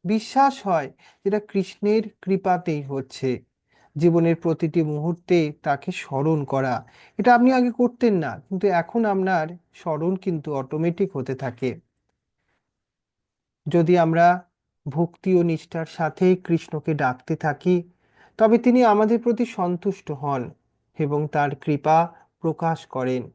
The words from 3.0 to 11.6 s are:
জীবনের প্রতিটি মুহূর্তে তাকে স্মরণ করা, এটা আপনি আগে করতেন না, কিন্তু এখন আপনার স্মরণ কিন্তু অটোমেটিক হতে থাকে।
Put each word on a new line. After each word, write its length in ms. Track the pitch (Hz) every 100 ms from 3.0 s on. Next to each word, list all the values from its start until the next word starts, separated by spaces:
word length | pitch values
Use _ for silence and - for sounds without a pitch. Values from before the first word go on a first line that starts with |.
| 135 - 131 120 _ _ _ _ _ 147
জীবনের 400 | 170 170 165 165
প্রতিটি 460 | 170 156 160 170
মুহূর্তে 540 | 156 147 160 170 - 175 151 147
তাকে 260 | 156 143 -
স্মরণ 480 | 175 - 135 151 156 139
করা, 300 | 135 131 120 - _ - -
এটা 120 | 226 240
আপনি 140 | 247
আগে 180 | 262 247
করতেন 420 | 226 247 - 240 190
না, 160 | 143 110
কিন্তু 260 | _ 185 202
এখন 340 | 175 165 233 220
আপনার 400 | 196 190 180 156 175 _
স্মরণ 400 | - 175 151 165 185
কিন্তু 340 | 190 165 156
অটোমেটিক 560 | 139 131 156 165 170 196
হতে 200 | 139 131 131
থাকে। 340 | 131 113